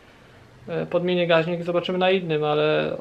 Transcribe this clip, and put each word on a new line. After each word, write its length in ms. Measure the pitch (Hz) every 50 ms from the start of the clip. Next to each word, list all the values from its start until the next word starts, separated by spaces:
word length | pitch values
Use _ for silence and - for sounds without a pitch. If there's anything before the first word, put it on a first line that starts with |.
| - - - - - - - - - - - - -
E, 180 | 190 165 156 160
podmienię 420 | 160 - 170 175 180 180 180 175
gaźnik, 360 | 165 165 165 160 175 175 170 170
zobaczymy 340 | 175 175 175 170 - 180
na 140 | 180 185 185
innym, 320 | 190 190 175 165 156 151 151
ale 540 | 151 151 151 151 156 151 156 156 - - -